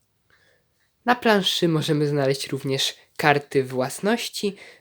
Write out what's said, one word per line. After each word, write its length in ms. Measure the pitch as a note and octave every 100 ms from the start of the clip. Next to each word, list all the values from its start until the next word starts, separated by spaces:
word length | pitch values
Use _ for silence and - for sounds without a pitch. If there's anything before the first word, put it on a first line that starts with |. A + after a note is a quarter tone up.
| _ _ _ _ _ _ _ _ _ _
Na 100 | A#3+
planszy 540 | B3 A#3 G3+ F#3 - E3+
możemy 380 | D#3 C#3+ D3+ D3
znaleźć 420 | C#3+ C3+ C#3 -
również 460 | C3+ C#3 C3+ - - _ -
karty 480 | D3+ C#3+ - C#3+
własności 920 | B2+ B2+ C3 - G3 A#3 - - G3+ F#3+ - -